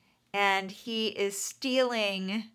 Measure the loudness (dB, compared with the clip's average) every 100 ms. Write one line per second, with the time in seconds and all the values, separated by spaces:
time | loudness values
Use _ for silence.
0 | _ _ _ 2 4 4 0 -10 -6 -2
1 | -2 0 -2 -2 -8 -4 0 2 2 2
2 | 0 -2 -2 -4 -6